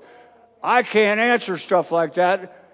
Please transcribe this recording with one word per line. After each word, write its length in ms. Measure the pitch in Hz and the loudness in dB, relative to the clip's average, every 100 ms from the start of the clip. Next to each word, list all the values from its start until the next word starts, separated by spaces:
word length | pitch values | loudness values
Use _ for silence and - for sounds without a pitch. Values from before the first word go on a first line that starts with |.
| - - - - _ _ | -20 -20 -20 -20 _ _
I 200 | 160 247 | -2 0
can't 380 | - 208 208 208 | 2 2 2 2
answer 380 | 240 240 - 165 | 0 0 -2 -8
stuff 340 | - 180 - | 0 0 2
like 220 | 170 160 | -2 0
that, 420 | 175 180 190 185 - - | 0 0 0 -6 -20 -20